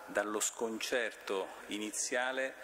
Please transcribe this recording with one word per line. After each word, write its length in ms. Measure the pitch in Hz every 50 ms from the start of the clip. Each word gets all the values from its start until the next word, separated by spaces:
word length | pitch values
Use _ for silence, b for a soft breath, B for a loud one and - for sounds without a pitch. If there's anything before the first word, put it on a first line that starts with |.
| - -
dallo 300 | 98 101 104 107 107 104
sconcerto 1120 | - - - - 120 113 110 110 - - 139 123 117 104 - - - - 101 95 92 - - - -
iniziale 880 | - 104 104 107 104 - - - - 127 123 127 131 131 131 135 135 - B